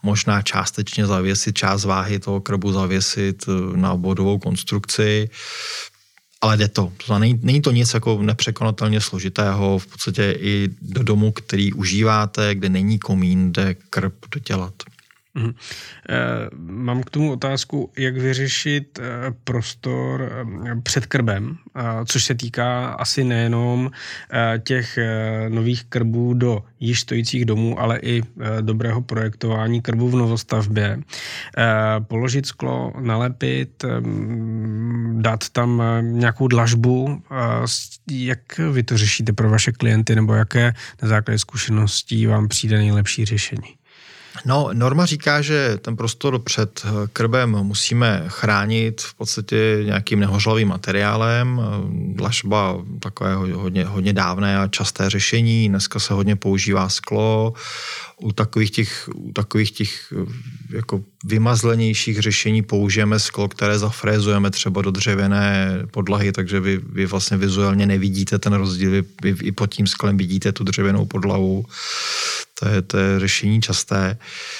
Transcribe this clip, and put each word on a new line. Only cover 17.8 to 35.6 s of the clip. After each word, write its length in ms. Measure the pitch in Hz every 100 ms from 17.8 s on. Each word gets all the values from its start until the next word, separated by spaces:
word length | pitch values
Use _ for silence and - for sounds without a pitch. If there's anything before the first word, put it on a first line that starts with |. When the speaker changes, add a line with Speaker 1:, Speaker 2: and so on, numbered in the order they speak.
| 127 -
Speaker 2:
jak 200 | 131 127
vyřešit, 840 | 131 131 135 - 151 143 143 -
eh, 320 | 123 120 131 120
prostor, 880 | - 123 113 - 127 127 127 135 131 113 113 - 120
eh, 140 | 117
před 220 | 120 139 117
krbem, 520 | 139 113 98 113 160 - 131
eh, 60 | 117 113 117
což 180 | 123
se 120 | - 120
týká 560 | 117 120 120 123 127
asi 320 | - - -
nejenom, 680 | 127 117 117 117 120 123 127 - - - -
eh, 280 | 127 117 113
těch, 380 | - 127 120 -
eh, 520 | 113 110 110 110 110
nových 340 | 113 113 120
krbů 500 | - 123 117 117 120
do 300 | 123 123 107 - _
již 200 | 117 117
stojících 460 | - 117 113 127 117
domů, 340 | 107 113 120
ale 200 | 110 117
i, 220 | - 120
eh, 400 | 117 - 107 110
dobrého 400 | 110 110 117 113
projektování 800 | 120 113 110 104 113 110 110 117
krbu 280 | 117 113 123
v 60 | 123
novostavbě. 840 | 117 113 - 110 104 107 104 110 147 - - - - -
Eh, 60 | 117 110 110 110
položit 460 | 107 113 123 131 131
sklo, 480 | - 131 127 123 127
nalepit, 840 | 123 113 123 123 131 131 131 _
ehm, 1400 | 123 117 117 107 107 117 113 110 110 107 117 117 117 113
dát 280 | 113 110 -
tam, 320 | -